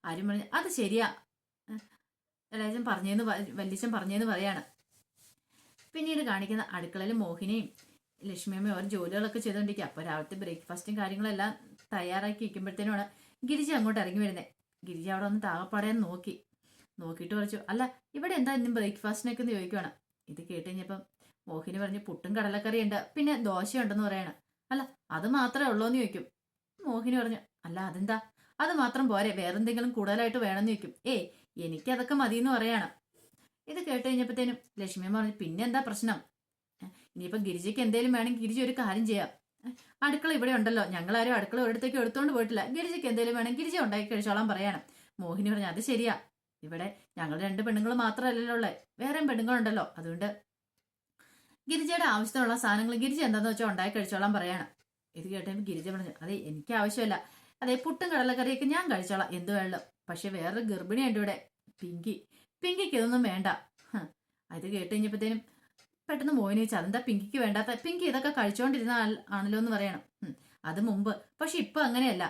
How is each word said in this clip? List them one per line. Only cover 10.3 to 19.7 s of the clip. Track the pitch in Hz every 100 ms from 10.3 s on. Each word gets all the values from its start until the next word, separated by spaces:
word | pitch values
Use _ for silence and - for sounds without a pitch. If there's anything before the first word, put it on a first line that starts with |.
| 190
ബ്രേക്ക്ഫാസ്റ്റും | 190 165 - 175 202 208
കാര്യങ്ങളെല്ലാം | 190 196 214 196 202 - - - _
തയ്യാറാക്കി | 202 180 190 208 208
ഇരിക്കുമ്പോഴത്തേനുമാണ് | 220 190 190 190 208 208 202 - - _
ഗിരിജ | 247 302 285
അങ്ങോട്ട് | 294 220 220
ഇറങ്ങി | 185 196
വരുന്നത്. | 208 185 - _ _ _
ഗിരിജ | 180 165 180
അവിടെ | 190
വന്ന് | 202 214
താകപ്പാടെ | 202 170 185 208 208 226
നോക്കി, | 185 180 196 - _ _ _ _ _ -
നോക്കിയിട്ട് | 165 165 175
പറഞ്ഞു, | 208 202 208 -
"അല്ല, | 214 254 - _
ഇവിടെ | 285 349
എന്താ | 359 254
ഇന്നും | 269 240
ബ്രേക്ക്ഫാസ്റ്റിനൊക്കെ?" | 226 202 202 214 214 247 233
എന്ന് | 247
ചോദിക്കുകയാണ്. | 208 180